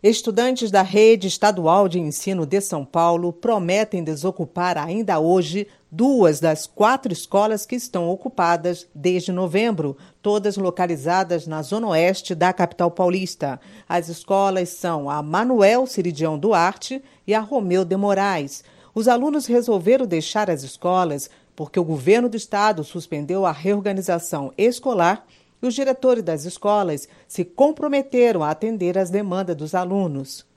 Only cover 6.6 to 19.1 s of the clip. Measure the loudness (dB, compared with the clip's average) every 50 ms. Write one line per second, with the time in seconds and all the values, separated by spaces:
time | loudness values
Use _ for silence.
6.6 | -4 -14 _ 2 2 2 2 2 -2 -6 -6 -6 -8 -2 0 2 2 2 0 -4
7.6 | -6 _ -8 -8 -8 -6 -6 -4 -2 -2 -4 -4 -6 -10 -2 0 2 2 2 2
8.6 | 0 -4 -4 -4 -10 _ _ -2 -2 0 0 0 -2 -4 -4 -2 -4 -2 0 0
9.6 | 0 0 -2 -2 -4 -6 -6 -8 -16 -20 _ _ _ -2 -2 0 0 -2 -2 0
10.6 | -2 -2 0 0 -2 -2 -2 -4 -2 0 0 0 0 0 -2 -4 -4 -6 -8 -8
11.6 | -6 -6 -6 -4 -2 0 2 2 4 2 2 0 -6 -8 -2 0 2 0 2 2
12.6 | -2 -2 0 0 0 0 0 0 0 0 0 -2 -4 -6 -6 _ -6 -6 -6 -8
13.6 | _ -20 -20 -20 -10 _ -2 -2 -2 -4 -12 -14 -4 -2 0 2 2 2 0 -2
14.6 | -4 -4 -8 -8 -6 -4 -4 -4 -4 -4 -6 -6 -4 -2 -2 0 0 2 4 6
15.6 | 6 6 6 4 0 0 -2 -4 -4 -4 -2 -2 -2 -2 -2 -2 0 2 2 4
16.6 | 2 2 0 -4 -12 -10 -10 -10 -12 _ _ _ _ -2 -2 -2 -2 -2 -4 -2
17.6 | 0 0 0 0 0 0 -2 -2 0 0 0 2 0 0 -2 -2 -4 -8 -10 -16
18.6 | _ _ _ _ _ _ _ 0 2 2